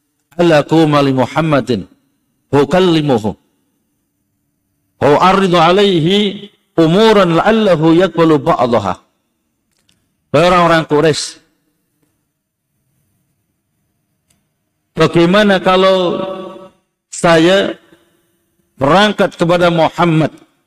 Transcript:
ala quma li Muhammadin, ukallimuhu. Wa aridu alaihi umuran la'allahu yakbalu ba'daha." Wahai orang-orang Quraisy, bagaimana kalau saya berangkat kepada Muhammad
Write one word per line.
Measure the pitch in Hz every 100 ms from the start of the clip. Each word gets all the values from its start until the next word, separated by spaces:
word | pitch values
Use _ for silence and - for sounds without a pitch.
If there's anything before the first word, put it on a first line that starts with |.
| _ _ _ -
ala | 175 151
quma | 135 160 160 143
li | 139
Muhammadin, | 131 123 - 160 143 117 110 82 _ _ _ _ _ _
ukallimuhu. | 139 139 180 185 160 147 120 104 90 _ _ _ _ _ _ _ _ _ _ _ _ _ _ _ -
Wa | 135 147 180
aridu | 190 190 170
alaihi | 160 185 202 175 156 202 208 202 - _ _
umuran | - 160 180 220 208 180 165
la'allahu | 175 226 208 165 160 160
yakbalu | 190 160 165 151
ba'daha." | 131 - 123 117 98 87 _ _ _ _ _ _ _ _ _ _ _ _ _
Wahai | 139 175
orang-orang | 180 170 165 151
Quraisy, | 147 151 143 - - _ _ _ _ _ _ _ _ _ _ _ _ _ _ _ _ _ _ _ _ _ _ _ _ _ _ _ _ _ _ _ _ _ _ _ -
bagaimana | 160 165 170 202 208 190
kalau | 185 185 190 190 180 - 143 190 190 - - _ _ _ _
saya | - 175 165 165 196 196 - _ _ _ _ _ _ _ _ _
berangkat | - 135 170 208 202 185 -
kepada | 170 175 175
Muhammad | 170 151 - 170 160 143 - _ _